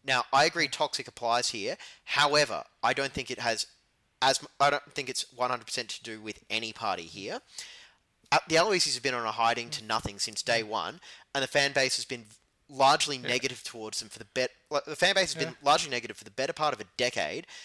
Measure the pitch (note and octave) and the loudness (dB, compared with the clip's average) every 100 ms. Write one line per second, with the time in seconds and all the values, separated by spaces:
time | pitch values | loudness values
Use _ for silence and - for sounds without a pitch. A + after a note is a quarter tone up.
0 | C#3 B2+ - C3+ D#3+ E3+ C#3+ - D3+ - | 0 0 2 4 4 2 -2 0 -2 -4
1 | - - A#2 A#2+ A#2+ A2 G#2 - - - | -8 -4 0 2 0 -2 -4 -6 -10 -16
2 | - C#3+ D3 D3 C#3 E2 - _ A#2 C3 | -2 2 4 4 2 -2 -8 _ 0 0
3 | C#3 - B2+ B2+ A#2+ A2 - _ _ _ | -2 -4 -8 -4 -2 -2 -4 _ _ _
4 | _ - C3 C3 D3 - C#3+ C#3+ - - | _ 0 2 2 -2 2 4 4 -2 -8
5 | C3 B2+ - A#2+ B2 B2 A2+ - A2 - | -6 -6 -6 -2 -2 -2 -4 -6 -6 -8
6 | A#2 A2 G#2+ - - A2+ A2+ - A2 F2+ | -10 -10 -10 -12 -6 -6 -6 -4 -4 -4
7 | E2 G2+ G2+ A#3 - - - - - _ | -6 -10 -10 -10 -12 -16 -16 -16 -20 _
8 | _ _ - D#3 - D#3+ G3 F#3 D3+ B2+ | _ _ 0 0 4 4 4 4 0 -2
9 | C3+ B2 A2+ G#2+ A#2 A#2 A#2 - G#2+ A2+ | -2 0 -2 2 2 2 -2 -8 -2 -2
10 | A2 G2+ - - - A#2 G#2+ G#2+ F2 D#3+ | -2 -6 -6 -4 0 0 0 -4 -4 -8
11 | - - - C#3 C3 C#3+ C#3 C#3 C3 - | -16 -20 -6 -2 0 2 2 2 2 0
12 | - B2 G#2+ - _ _ - C3+ C3+ D3+ | -6 -10 -14 -20 _ _ -8 4 6 6
13 | D3 C3+ B2 B2 B2+ B2 - A#2 G#2+ - | 2 -4 -2 -2 -2 -6 -12 -10 -8 -8
14 | A2 - A2+ B2+ B2+ _ - D3 - D3+ | -8 -12 -6 -2 -2 _ -4 -4 -2 0
15 | F3+ F#3+ F3+ D#3+ B2+ - C#3 D#3+ E3 B2 | 2 4 2 -2 -6 0 4 4 4 -4
16 | A2+ G#2 G#2+ A2+ C#3+ D#3+ D3+ B2+ G#2 - | -4 -12 -10 -4 -2 0 0 0 -6 -2
17 | B2 A2 D#2 A2+ - - | 0 0 -2 -4 -10 -16